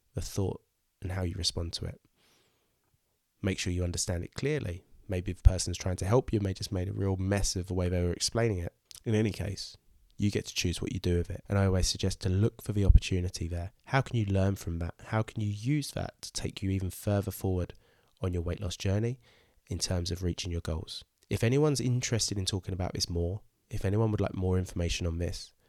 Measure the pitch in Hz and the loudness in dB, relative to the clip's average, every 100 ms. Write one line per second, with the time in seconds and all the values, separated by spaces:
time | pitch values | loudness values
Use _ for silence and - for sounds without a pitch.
0 | _ - - - 95 - - _ _ _ | _ -8 -4 -2 -2 -4 -12 _ _ _
1 | 92 92 90 98 87 - 82 - 85 - | -6 -2 -2 -2 -2 -2 -4 -6 -8 -10
2 | _ _ _ _ _ _ _ _ _ _ | _ _ _ _ _ _ _ _ _ _
3 | _ _ _ _ 95 95 92 87 87 87 | _ _ _ _ -2 0 -2 0 0 -2
4 | - 87 - - 135 151 - 87 - - | -2 -4 -6 -6 -4 -2 -4 -8 -12 -20
5 | - 92 92 87 - 92 - 87 95 90 | -6 -4 -4 6 6 6 0 -4 -4 -2
6 | 92 123 - 107 98 95 - 95 92 104 | 2 2 2 0 0 -2 -4 -2 -2 -2
7 | 98 95 95 101 - 95 90 92 90 90 | 0 0 2 2 2 -2 -2 -2 0 2
8 | 87 - - 117 117 92 85 - _ - | 0 0 -2 0 0 0 -6 -10 _ -10
9 | 120 107 110 - 101 95 - - _ - | 0 2 2 0 -6 -6 -10 -16 _ -20
10 | _ - 101 98 - - 90 85 - 101 | _ -2 0 0 -2 -2 -2 -2 -2 -2
11 | 90 87 85 92 - 101 98 92 87 - | 2 2 0 -6 0 4 4 4 2 2
12 | 95 - 98 95 110 - - 104 95 - | -2 0 0 2 2 0 -4 2 6 6
13 | - 92 87 - 85 85 90 - - 135 | 6 0 0 -4 -4 -4 -8 -12 0 2
14 | - 120 101 95 95 98 - 85 85 - | 2 2 4 4 4 2 -4 -4 -4 -6
15 | - 110 107 - 104 104 120 147 135 - | -2 -2 0 -2 -2 -2 0 0 -2 -6
16 | 50 - - - - - 95 95 92 - | -8 -10 -10 -6 -6 -2 0 0 -2 -2
17 | - 101 95 - 98 92 87 - _ _ | 0 2 0 -2 0 0 -2 -8 _ _
18 | _ _ 95 87 87 87 104 - 98 101 | _ _ -2 0 -2 -4 -4 -4 0 0
19 | 117 127 - _ _ _ _ 87 - 90 | 0 -4 -12 _ _ _ _ -4 -2 -2
20 | 87 85 90 85 90 85 - 82 85 - | -2 -2 -2 -2 -4 -4 -2 -4 -6 -12
21 | - _ _ 101 117 135 151 139 - 123 | -16 _ _ 0 2 4 4 2 2 0
22 | - 113 - 101 92 98 - 92 90 - | 0 0 0 0 0 -2 -2 -2 -2 -2
23 | - 85 85 101 - _ _ 104 98 104 | -2 0 0 -2 -8 _ _ -2 0 2
24 | 113 104 98 95 92 92 90 - 87 - | 2 2 0 0 2 2 0 -2 -2 0
25 | 87 82 87 90 - _ | -2 0 -2 -4 -10 _